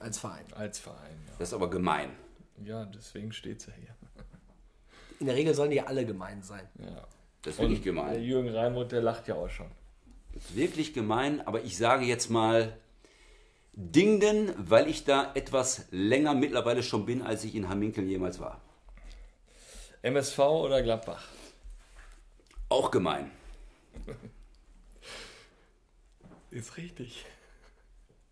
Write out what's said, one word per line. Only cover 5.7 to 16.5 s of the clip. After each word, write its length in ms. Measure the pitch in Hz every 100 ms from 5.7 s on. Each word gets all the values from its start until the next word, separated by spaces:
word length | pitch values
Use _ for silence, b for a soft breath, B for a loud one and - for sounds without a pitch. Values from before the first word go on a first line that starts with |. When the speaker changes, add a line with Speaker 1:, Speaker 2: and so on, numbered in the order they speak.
Speaker 1:
die 60 | 139
ja 80 | 127
alle 180 | 135
gemein 380 | 113 95 92 101
sein. 260 | 95 101 95 -
Speaker 2:
Ja. 260 | 92 87 - - - _
Speaker 3:
Das 120 | 78
ist 60 | 78
wirklich 180 | - -
Speaker 2:
Und 60 |
Speaker 3:
gemein. 300 | 95 85 73
Speaker 2:
der 80 | 117
Jürgen 240 | 120 131 123
Reimuth, 420 | 110 120 123 123
der 100 | 123
lacht 260 | 113 110 -
ja 80 | 90
auch 120 | 90
schon. 220 | - 85 - - - - - -
Speaker 3:
Das 100 | - -
ist 100 | 92
wirklich 360 | 175 160 151
gemein, 540 | 127 107 113 139 147 -
aber 160 | -
ich 140 | 117 90
sage 260 | 117 131
jetzt 260 | 127 120 -
mal 460 | 113 110 113 110 107 - - b b b b b b b -
Dingden, 760 | 87 - 202 214 208 214 208 185
weil 320 | 175 113 151
ich 140 | 160
da 280 | - 139 139
etwas 520 | 139 131 135 127 - -
länger 420 | 92 101 131 151
mittlerweile 520 | 139 139